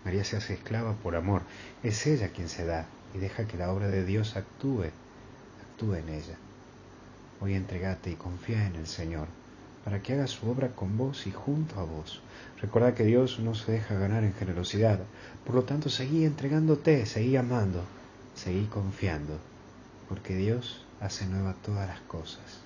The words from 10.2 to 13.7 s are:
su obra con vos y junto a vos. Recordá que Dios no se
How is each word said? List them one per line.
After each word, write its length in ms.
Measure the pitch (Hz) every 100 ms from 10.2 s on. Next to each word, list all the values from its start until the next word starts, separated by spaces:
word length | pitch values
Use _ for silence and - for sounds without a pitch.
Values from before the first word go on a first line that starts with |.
| 131
su 240 | - 110
obra 180 | 123 131
con 300 | - 95 110
vos 280 | 135 139 98
y 60 |
junto 480 | - - 151 156 101
a 40 |
vos. 360 | 82 80 78 - - - - -
Recordá 340 | 104 113 123
que 100 | 117
Dios 340 | 110 120 127 -
no 160 | 113
se 180 | 110 -